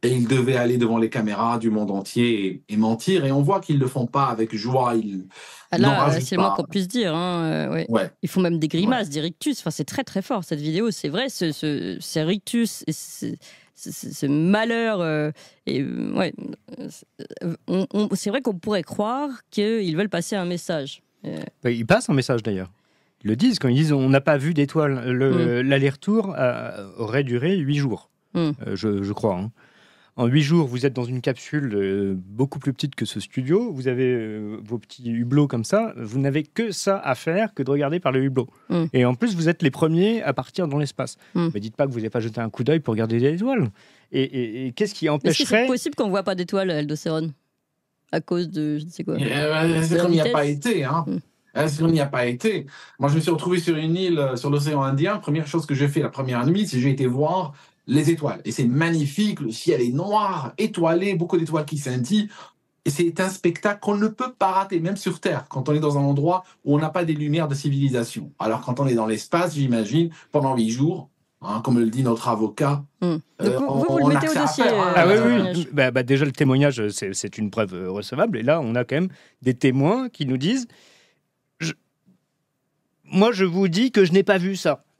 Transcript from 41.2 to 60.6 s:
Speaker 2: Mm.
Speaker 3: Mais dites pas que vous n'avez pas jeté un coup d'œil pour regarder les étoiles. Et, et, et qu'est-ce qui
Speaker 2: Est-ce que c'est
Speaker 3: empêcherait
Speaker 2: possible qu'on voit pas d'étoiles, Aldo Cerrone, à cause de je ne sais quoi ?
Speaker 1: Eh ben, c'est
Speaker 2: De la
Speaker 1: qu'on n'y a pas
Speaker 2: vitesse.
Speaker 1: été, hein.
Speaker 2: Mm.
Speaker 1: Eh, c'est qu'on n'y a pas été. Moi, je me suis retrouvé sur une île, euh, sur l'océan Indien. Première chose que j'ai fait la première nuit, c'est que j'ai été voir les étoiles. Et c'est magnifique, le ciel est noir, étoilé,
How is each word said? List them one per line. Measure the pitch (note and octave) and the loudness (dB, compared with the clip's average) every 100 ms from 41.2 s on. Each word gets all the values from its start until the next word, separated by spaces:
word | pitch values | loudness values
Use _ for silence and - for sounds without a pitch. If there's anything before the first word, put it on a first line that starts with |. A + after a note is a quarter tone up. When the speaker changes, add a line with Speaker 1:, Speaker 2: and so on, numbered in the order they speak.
| - F3+ | -8 -2
Speaker 2:
Mm. | E3+ | -2
Speaker 3:
Mais | G#2+ | -2
dites | G#2+ A2+ | -8 -2
pas | C#3 | -2
que | |
vous | A#2+ | 0
n'avez | A2 | -4
pas | A#2+ | -2
jeté | A2+ A2 | -4 -4
un | A2+ | -6
coup | - | -2
d'œil | B2+ D#3+ | 0 2
pour | C3+ | 2
regarder | A2 A2+ A#2 | 0 0 2
les | C3 | 2
étoiles. | E3 A#3 C4 B2 - - _ _ | 0 -2 0 -2 -4 -20 _ _
Et, | C#3 | -2
et, | C3 C3+ A#2 A2+ C3 | -2 -2 -6 -6 -8
et | |
qu'est-ce | A#2+ G#3 | -4 -4
qui | G3+ D#3 | -2 0
Speaker 2:
Est-ce | |
que | D3 | 0
c'est | F#3+ | 2
Speaker 3:
empêcherait | E3 C#4 G#3 B3+ | 0 2 2 2
Speaker 2:
possible | B3+ E4 | 0 -4
qu'on | - A3 | -2 0
voit | G3 | 0
pas | F#3+ | -2
d'étoiles, | F#3 F3+ G3 F#3+ | -4 -2 -2 0
Aldo | D3+ D3 D3+ | -2 -2 -4
Cerrone, | E3+ D#3+ D#3+ C#3 _ _ _ _ _ _ _ | -4 -4 -4 -8 _ _ _ _ _ _ _
à | D#3+ | -6
cause | - F3 F3 | -2 -2 -2
de | D3+ D3+ D3+ | -4 -2 -2
je | D#3+ | -6
ne | |
sais | - | -10
quoi ? | - D#3+ | -4 -2
Speaker 1:
Eh | |
ben, | C#3 C#3 D3+ D#3 E3 D#3+ | -2 0 0 2 2 2
c'est | D#3+ | 2
Speaker 2:
De | E3+ | 2
la | |
Speaker 1:
qu'on | F3+ | 4
n'y | D#3+ | 4
a | D#3 | 4
pas | D#3 | 2
Speaker 2:
vitesse. | C#3+ D3 A#3+ | 2 0 0
Speaker 1:
été, | G3 | 0
hein. | C3 D#3+ D3+ | 0 -2 -2
Speaker 2:
Mm. | F3 - _ _ | -6 -8 _ _
Speaker 1:
Eh, | - D#3 | -2 -2
c'est | D3 | 2
qu'on | E3 | 2
n'y | D#3+ | 2
a | C#3 | 2
pas | C3 B2 | 0 -2
été. | B2 A3 F#3+ - - - _ | 0 -2 -2 -6 -16 -20 _
Moi, | C#3+ | 2
je | |
me | D#3 | 2
suis | D#3+ | 2
retrouvé | D#3+ E3+ F3+ | 0 2 0
sur | E3+ D#3 | 2 0
une | D#3+ | 0
île, | E3+ F#3 E3 | 0 2 2
euh, | C#3 | 0
sur | B2 C#3+ | -2 0
l'océan | C#3+ C#3+ C#3+ | 0 2 0
Indien. | C3+ C#3 F3 G#3 | 0 2 0 0
Première | - D3+ D#3 | -2 -2 0
chose | E3+ | -4
que | D#3+ C3+ | -2 0
j'ai | C#3+ | 2
fait | C#3+ | 2
la | G#2+ | -2
première | - C3 B2 | -4 -4 0
nuit, | C3 F#3+ G3+ | 2 2 2
c'est | B2+ | 2
que | |
j'ai | C3+ | 2
été | C3+ B2+ | 2 0
voir | B2+ D#3 F#3 E3 - - _ - | 2 0 0 -2 -10 -20 _ 0
les | C#3 D3+ | 2 4
étoiles. | E3 D3 - | 2 -2 -6
Et | - | -6
c'est | A2+ A#2+ | 0 2
magnifique, | C3+ E3 E3 C#3+ - G#3 E3 | 2 2 2 0 0 0 0
le | C#3 | -6
ciel | A2+ E3 C#3+ | -4 0 2
est | A#2+ | 2
noir, | C3 F#3+ G#3+ G3+ F3 B2+ | 0 0 0 0 -2 -8
étoilé, | - | -4